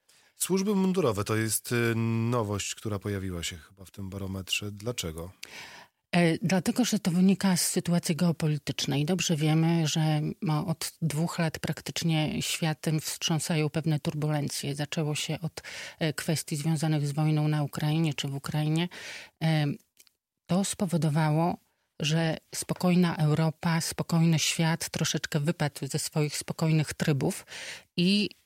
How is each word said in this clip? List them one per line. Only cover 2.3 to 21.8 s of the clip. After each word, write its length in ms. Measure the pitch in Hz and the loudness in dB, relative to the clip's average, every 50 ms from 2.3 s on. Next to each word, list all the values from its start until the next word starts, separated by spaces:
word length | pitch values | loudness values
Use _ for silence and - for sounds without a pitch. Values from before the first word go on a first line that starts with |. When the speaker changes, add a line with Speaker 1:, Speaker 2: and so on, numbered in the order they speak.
Speaker 1:
nowość, 440 | 123 123 107 101 104 95 - - - | 2 0 0 0 -2 -4 -4 -6 -8
która 240 | - - 110 104 95 | -8 -6 -6 -6 -4
pojawiła 440 | - 104 101 98 95 95 87 85 82 | -4 -4 -4 -4 -4 -4 -6 -6 -6
się 140 | - 95 | -8 -8
chyba 280 | 78 - - 95 95 95 | -10 -14 -20 _ -20 -20
w 60 | - | -18
tym 200 | - - 98 95 | -14 -12 -12 -10
barometrze. 600 | 101 98 98 95 98 95 92 - - - 104 104 104 | -8 -8 -8 -6 -6 -8 -6 -4 -4 -4 -4 -6 -10
Dlaczego? 600 | 101 101 120 123 - - 82 78 82 82 92 - _ - - - - - - - - - - _ _ _ _ - | -8 -8 -8 -6 -4 -6 -6 -6 -8 -10 -12 -14 _ -18 -16 -16 -16 -16 -16 -18 -20 -20 -20 _ _ _ _ 2
Speaker 2:
E, 260 | 175 175 165 160 - | 4 4 4 2 2
dlatego, 460 | - - 190 180 - 240 240 - 233 | 0 0 0 0 0 0 0 0 2
że 140 | - 220 202 | 2 0 0
to 120 | - 190 | 0 2
wynika 460 | 160 185 185 196 190 - - 196 180 | 4 4 6 6 6 4 2 2 2
z 60 | - - | 2 0
sytuacji 540 | - - 185 - - 175 175 - - 165 | 0 0 -2 0 2 0 0 2 0 0
geopolitycznej. 880 | 139 180 170 156 - 165 151 151 147 - - 135 - - 147 139 143 147 | 2 2 2 2 2 0 0 0 0 -2 -4 -6 -4 -2 0 0 0 2
Dobrze 320 | 156 190 170 - - 170 | 2 0 0 0 0 0
wiemy, 500 | 147 156 151 156 160 160 165 170 170 160 | 2 2 2 4 4 4 4 4 4 2
że, 340 | 143 - 165 156 156 151 151 151 156 - - - | 2 2 2 2 2 2 2 0 -2 -4 -4 -2
no, 240 | 156 151 151 147 | -2 0 0 0
od 260 | - 160 - - - - - 165 | -2 -4 -4 -6 -10 -6 -4 -4
dwóch 360 | 151 147 151 170 165 - - | -2 0 0 -2 -2 0 0
lat 200 | 170 160 - - | -2 -2 -2 -4
praktycznie 840 | - - 156 - - - - - - 165 160 156 156 - - 123 123 | -4 -6 -6 -6 -8 -8 -6 -4 -2 0 2 2 0 0 -2 -4 -4
światem 580 | - - - 170 156 151 - - 165 156 156 | -4 -4 -2 -2 -2 -2 -2 -2 -2 -2 -2
wstrząsają 720 | - - - - - - 165 151 - - 175 151 156 147 | -2 -4 -6 -4 -2 0 0 0 0 0 0 0 0 0
pewne 300 | - 160 147 165 151 147 | 0 -2 0 0 0 0
turbulencje. 760 | - 165 156 147 151 151 151 147 143 - - - - 139 143 | 0 -4 -4 -2 -2 0 0 0 -2 -4 -4 -6 -6 -6 -4
Zaczęło 400 | 143 147 - - 170 151 147 151 | -4 -6 -6 -4 -2 -2 -2 -2
się 260 | 143 - - 156 - | -4 -4 -4 -4 -4
od, 220 | 165 156 - - - - - - - - - - | -6 -8 -8 -10 -14 -14 -14 -14 -14 -14 -8 -4
e, 140 | 170 156 - | -4 -4 -2
kwestii 440 | - - - 160 139 - - 165 | -2 -2 -2 -2 -2 -2 -4 -4
związanych 500 | 143 143 160 160 147 165 156 156 151 143 | -2 0 0 0 2 2 2 2 2 0
z 60 | 143 143 | 0 0
wojną 360 | 156 156 156 156 151 151 151 | 0 2 2 2 2 2 2
na 140 | 151 151 147 | 2 0 0
Ukrainie 520 | 139 - - 151 151 151 160 165 156 143 | -2 -2 -2 0 0 2 2 2 0 0
czy 140 | - - 143 | -2 -4 -4
w 60 | 139 | -4
Ukrainie. 540 | 139 - - - 151 151 151 156 165 175 175 - - - - - - - - _ - 160 | -6 -6 -4 -2 0 0 2 2 0 0 -2 -4 -10 -14 -14 -14 -16 -16 -18 _ -2 2
E, 240 | 160 160 151 147 143 - - _ _ _ _ - _ _ _ _ _ _ _ _ | 2 4 4 2 0 -2 -4 _ _ _ _ -20 _ _ _ _ _ _ _ _
to 180 | - 170 190 196 | -2 0 0 0
spowodowało, 920 | - - - 208 160 175 165 147 156 143 160 156 151 151 160 165 175 - - _ _ _ _ | 0 -2 -2 -2 0 2 2 2 2 4 4 4 4 4 4 2 2 0 -4 _ _ _ _